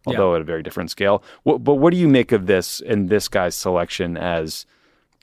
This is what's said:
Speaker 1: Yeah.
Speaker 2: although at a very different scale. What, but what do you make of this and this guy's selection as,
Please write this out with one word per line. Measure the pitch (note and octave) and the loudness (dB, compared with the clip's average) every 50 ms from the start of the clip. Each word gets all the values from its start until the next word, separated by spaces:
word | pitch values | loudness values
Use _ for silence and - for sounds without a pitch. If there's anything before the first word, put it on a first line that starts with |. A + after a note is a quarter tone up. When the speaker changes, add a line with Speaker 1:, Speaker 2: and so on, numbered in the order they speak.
| _ | _
Speaker 1:
Yeah. | - | -4
Speaker 2:
although | A#2+ A2 G2 F2+ E2+ | 0 2 2 2 2
at | E2 | 0
a | D#2 | -2
very | D#2 E2 D#2+ | -4 -6 -6
different | D#2 - - F#2+ F2 - | -8 -8 -8 -8 -8 -8
scale. | - - G2 G2 G#2 G2 - - - _ _ | -6 -2 0 2 2 0 -2 -10 -20 _ _
What, | D3 C#3+ B2 A#2 | 0 0 2 2
but | C#3 D3 | 0 2
what | C3+ D3 E3+ | 4 4 4
do | F3 F3+ | 4 4
you | F3 D3+ | 4 4
make | C3+ B2+ A#2 - | 4 4 4 2
of | A#2+ G#2 F#2 | 0 0 2
this | F#2+ G2 F#2 F2 - - - | 2 2 2 0 -4 -10 -10
and | - - A2+ G#2 G2 F2+ | -6 -2 -2 -2 0 2
this | G#2 G2+ - - | 0 0 0 -2
guy's | - G2+ F2+ F2 - | -2 -2 -2 -2 -4
selection | - - F#2+ F2+ E2+ F2 - - - F2+ F2 E2+ | -4 -4 -2 -2 -2 -2 -4 -6 -6 -6 -6 -6
as, | D#2+ E2+ F2 E2+ E2 D#2+ D#2 - - - _ _ _ _ _ _ _ _ _ _ _ | -6 -4 -4 -4 -4 -4 -6 -10 -14 -16 _ _ _ _ _ _ _ _ _ _ _